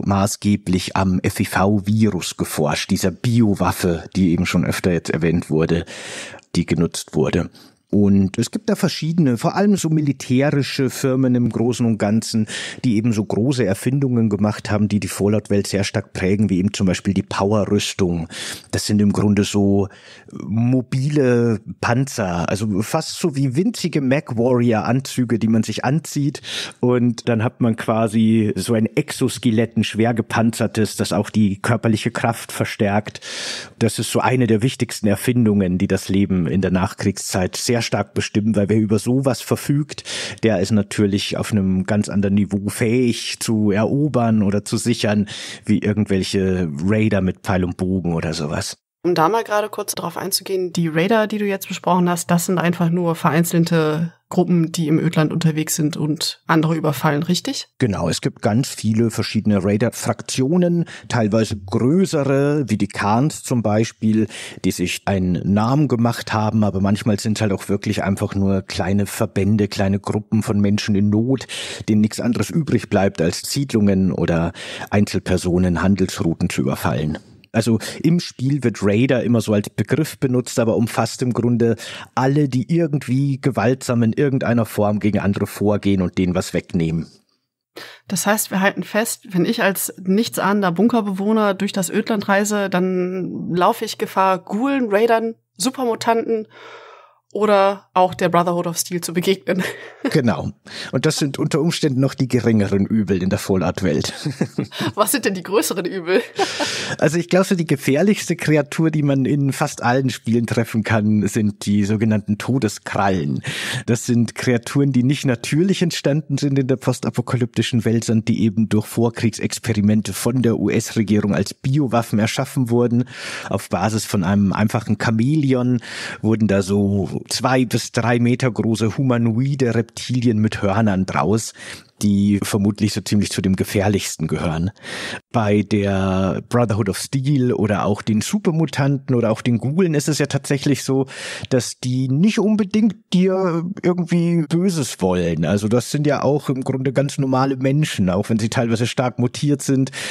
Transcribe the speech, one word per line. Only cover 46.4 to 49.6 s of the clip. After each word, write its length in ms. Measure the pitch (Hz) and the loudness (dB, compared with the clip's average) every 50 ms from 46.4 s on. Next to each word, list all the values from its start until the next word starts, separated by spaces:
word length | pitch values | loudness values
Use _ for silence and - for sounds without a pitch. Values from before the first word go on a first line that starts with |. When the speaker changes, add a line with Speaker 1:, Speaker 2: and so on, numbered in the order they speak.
| 95 95 92 92 90 80 71 69 80 | 0 0 0 0 -2 -4 -4 -2 0
Speaker 1:
Raider 380 | 95 107 107 107 110 104 98 | 0 2 2 2 2 2 2
mit 180 | 92 92 90 - | 0 0 -2 -4
Pfeil 240 | - - 101 92 92 | -2 -2 0 0 0
und 140 | 87 90 | -2 -2
Bogen 360 | - 92 92 95 95 82 85 85 | -4 -2 -2 -2 -2 -2 -2 -2
oder 200 | 82 80 82 80 | -2 -2 -4 -4
sowas. 440 | 82 78 73 80 - 92 - - - _ _ _ _ - | -4 -6 -4 -4 -6 -6 -8 -10 -14 _ _ _ _ -2
Speaker 2:
Um 80 | 170 180 | 0 0
da 160 | 165 156 170 | 2 2 2
mal 140 | 208 226 220 | 0 0 -2
gerade 260 | - 208 208 | -2 -2 -2